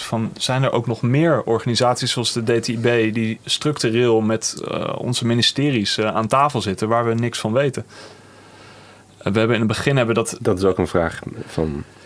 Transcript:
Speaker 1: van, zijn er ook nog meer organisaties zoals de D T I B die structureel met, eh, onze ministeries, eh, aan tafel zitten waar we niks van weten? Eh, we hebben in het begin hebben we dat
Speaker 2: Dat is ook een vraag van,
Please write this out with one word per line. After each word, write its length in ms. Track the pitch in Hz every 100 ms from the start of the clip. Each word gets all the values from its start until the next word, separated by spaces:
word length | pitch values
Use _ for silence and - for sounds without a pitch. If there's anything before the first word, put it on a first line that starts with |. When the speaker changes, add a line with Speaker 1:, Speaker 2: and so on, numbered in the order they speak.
Speaker 1:
van, 260 | - 113 110 -
zijn 260 | - 127
er 100 | 135
ook 140 | 123 120
nog 160 | 113
meer 400 | 120 143 165 131
organisaties 680 | - 113 127 117 123 123 127
zoals 200 | - 113
de 100 | 120
D 200 | 113 117
T 40 | 117
I 100 | 117
B 360 | 120 120 110
die 260 | 113 110 110
structureel 760 | - - 151 143 117 117 123 113
met, 420 | 107 110 - - -
eh, 240 | - - -
onze 280 | - 127 117
ministeries, 720 | 117 - - 143 123 98 -
eh, 160 | 107
aan 120 | 98 110
tafel 340 | 131 143 131
zitten 280 | 104 92 110
waar 180 | 117 117
we 80 |
niks 240 | 113 120 -
van 140 | 110
weten? 340 | 120 143 113 - - - - - - - - - - - - - -
Eh, 140 | 101
we 60 | 107
hebben 140 | 113 113
in 60 |
het 60 | 113
begin 280 | 113 143 135
hebben 180 | 117
we 60 | 117
dat 180 | 113 -
Speaker 2:
Dat 180 | 117 90
is 60 |
ook 140 | 95 92
een 80 | 87
vraag 300 | 90 82 - - 113 -
van, 380 | - 78 71 - -